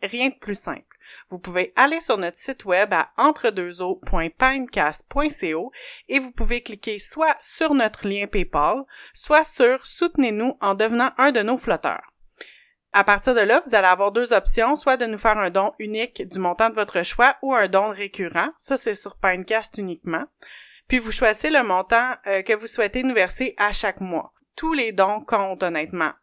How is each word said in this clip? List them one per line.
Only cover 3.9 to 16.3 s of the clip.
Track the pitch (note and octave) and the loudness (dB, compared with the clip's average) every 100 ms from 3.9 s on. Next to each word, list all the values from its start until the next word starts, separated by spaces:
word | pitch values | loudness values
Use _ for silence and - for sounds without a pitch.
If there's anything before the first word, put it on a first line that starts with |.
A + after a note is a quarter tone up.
| F#3 | -6
point | - F3 E3 | -2 -2 -2
pinecast | - C4 C4+ B3 G3+ D3+ D3+ - | 0 0 0 -4 0 0 -2 -6
point | - G3+ | -2 -2
C | - F3 | -2 -4
O | D#3 A#3+ - - - - | -4 -8 -14 -20 -20 -4
et | C4+ | -4
vous | B3+ | -4
pouvez | - - A#3+ | -2 0 0
cliquer | A#3+ G#3 - G#3 | -6 -12 -8 -6
soit | - D4+ D#4+ C#4+ | -6 0 0 0
sur | - - D#4+ C#4 | -4 -2 2 2
notre | A3 - G3+ | 0 -2 -6
lien | G3+ G3+ | -4 -4
PayPal, | G#3 G#3 D3 D3+ B3 C#4 - - | -2 -2 0 0 0 -6 -18 -14
soit | - - D4+ D#4 | -8 2 4 2
sur | - B3 C4 - | 2 2 2 -4
Soutenez-nous | - E4+ E4 B3 G#3+ B3 - | -2 -2 0 0 0 -2 -2
en | G3+ G3 | -2 0
devenant | A3 A#3 B3+ B3+ | 0 2 0 4
un | C4+ | 2
de | B3 | 2
nos | G#3 B3+ | 0 -2
flotteurs. | - E3+ C#3+ F2 - _ - _ - - _ _ _ | -2 -2 -2 -6 -10 _ -20 _ -20 -20 _ _ _
À | G3+ G3 | 2 4
partir | G3+ - A#3+ | 4 4 2
de | |
là, | G#3 B3 C#4 | 4 4 4
vous | |
allez | A3 F#3 | 4 6
avoir | F3+ G3+ | 4 2
deux | G#3+ A#3+ | 0 2
options, | A3+ A3 - A3+ D4+ | 2 4 2 2 2
soit | - B3+ | 0 0
de | A#3 | -2
nous | G#3+ | -2
faire | A3+ G#3+ | 0 0
un | F#3+ | 0
don | F#3 G3+ - | 0 0 -4
unique | G#3+ G#3+ A#3+ - | -8 -6 -6 -8
du | F#3+ | -10